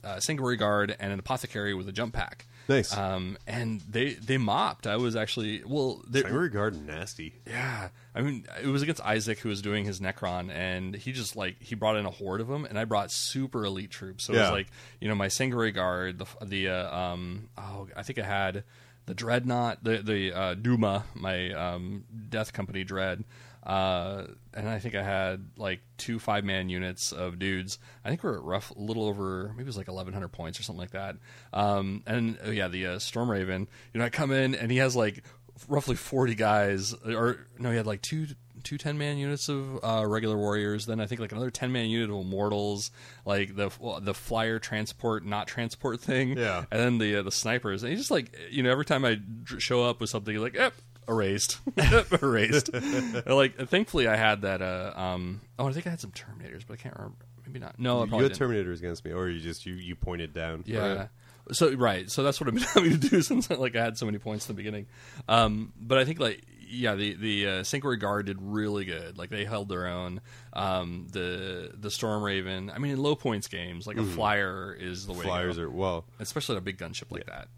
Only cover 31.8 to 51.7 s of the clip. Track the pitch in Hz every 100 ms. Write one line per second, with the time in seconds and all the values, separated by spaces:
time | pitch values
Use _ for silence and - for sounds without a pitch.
31.8 | 98 101 - 117 117 113 107 107 92 90
32.8 | 92 92 - 113 120 101 92 92 101 -
33.8 | - 113 120 117 143 135 131 131 117 123
34.8 | 131 123 107 98 - - - - - 143
35.8 | 135 120 - 135 127 110 110 107 101 98
36.8 | 98 117 113 113 117 92 - - 120 117
37.8 | 110 101 - 156 156 143 - - - 147
38.8 | 151 147 147 143 139 143 - 143 135 131
39.8 | 113 110 107 107 110 107 104 104 104 104
40.8 | 107 110 104 120 110 107 127 - 127 127
41.8 | 113 113 113 104 92 95 104 104 104 101
42.8 | 104 - - - - 101 98 98 101 -
43.8 | 117 90 98 95 - 113 113 113 - 107
44.8 | 107 - 117 107 87 104 - - 117 -
45.8 | 139 117 - 131 131 131 113 90 - 110
46.8 | 120 120 107 104 95 - 117 120 113 98
47.8 | 120 180 277 208 117 71 85 131 127 127
48.8 | 147 143 131 110 104 113 120 127 - 123
49.8 | 120 120 113 110 104 107 117 - 262 -
50.8 | - - - 113 98 101 - - -